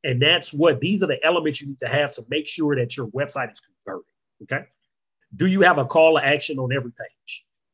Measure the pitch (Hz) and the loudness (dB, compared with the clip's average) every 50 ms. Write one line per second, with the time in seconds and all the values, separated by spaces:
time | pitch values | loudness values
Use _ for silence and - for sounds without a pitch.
0 | - 131 123 123 143 156 175 170 - - 151 143 165 165 139 - - 180 214 185 | -4 -2 0 2 2 2 2 0 -2 -6 -2 2 4 4 4 2 0 -2 0 0
1 | 190 143 131 - 156 160 180 170 156 151 139 - 143 143 135 - 127 113 131 147 | 0 -2 -2 0 0 0 0 2 0 -2 -4 -4 -10 -12 -12 -10 -6 -4 -2 -2
2 | 147 139 - - 110 117 143 160 151 - - 165 156 147 143 131 120 117 - 139 | -2 -2 -4 -12 -10 -6 -6 -6 -6 -6 -4 -2 0 0 0 0 -2 -4 -4 -8
3 | 120 104 113 135 143 143 - 113 107 113 - - _ _ _ _ - - - - | -8 -8 -4 -6 -6 -4 -4 -8 -8 -8 -10 -20 _ _ _ _ -14 -12 -12 -12
4 | - _ _ _ _ _ _ _ 107 - 135 143 - _ _ _ _ _ _ _ | -14 _ _ _ _ _ _ _ -10 -8 -6 -8 -8 _ _ _ _ _ _ _
5 | _ _ _ _ _ _ - 190 175 190 185 196 175 180 165 143 127 - - 160 | _ _ _ _ _ _ -4 0 0 2 4 6 6 6 6 4 0 2 4 6
6 | 160 160 160 143 139 139 147 143 - - 143 135 127 123 139 139 123 120 - - | 6 6 6 4 4 2 0 0 -2 -4 -6 -4 -2 -2 -2 -2 -4 -6 -12 -16
7 | - - _ _ _ - - - _ _ _ _ _ _ | -18 -18 _ _ _ -16 -16 -16 _ _ _ _ _ _